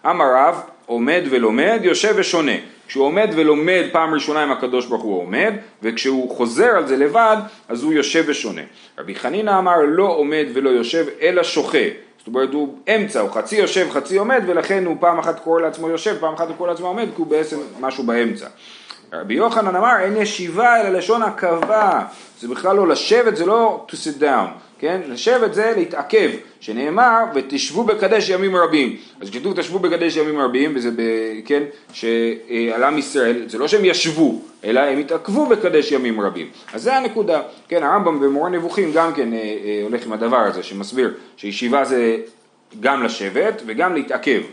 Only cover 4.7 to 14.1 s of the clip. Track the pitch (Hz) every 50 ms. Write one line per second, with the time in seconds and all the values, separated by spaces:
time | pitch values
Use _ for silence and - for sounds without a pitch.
4.7 | 123 127 120 117 123 107 - 110 98 90 87 87 98 135 185 226 208 202 - -
5.7 | _ _ 104 113 117 117 - 135 135 131 127 123 - - 120 117 117 143 220 247
6.7 | 220 180 156 131 135 135 139 151 214 233 233 220 214 214 202 - - - _ -
7.7 | 117 120 139 156 160 147 135 - - 165 156 147 143 - - 110 90 82 73 -
8.7 | - - - - _ - - 90 95 - - 123 160 202 214 208 196 190 185 180
9.7 | 175 165 151 147 156 180 202 196 170 156 147 143 156 156 147 135 120 131 135 135
10.7 | 127 120 117 120 156 165 160 143 - - 151 170 180 180 170 165 - 160 143 -
11.7 | - 139 110 - - - - - _ _ _ 110 117 131 135 131 135 147 147 139
12.7 | 131 - - 190 214 214 202 - - 120 104 98 - 113 107 - 208 208 190 -
13.7 | - 190 180 151 - 143 139 -